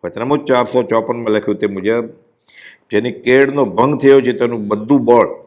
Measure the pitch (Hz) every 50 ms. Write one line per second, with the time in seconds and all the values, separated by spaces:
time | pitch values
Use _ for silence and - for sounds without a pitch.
0 | - 87 - - 117 131 147 151 147 - 135 123 120 - - 123 120 98 113 113
1 | 113 - 120 120 117 113 107 107 104 - 101 98 - 101 98 95 92 104 113 120
2 | 117 113 - _ _ _ _ _ _ _ _ - - - - _ _ _ - -
3 | 120 123 - - - 120 127 135 139 135 139 143 135 104 87 98 120 139 147 -
4 | - 139 135 135 123 123 117 101 123 120 120 110 104 101 107 107 107 113 143 135
5 | 120 113 120 120 101 - - - -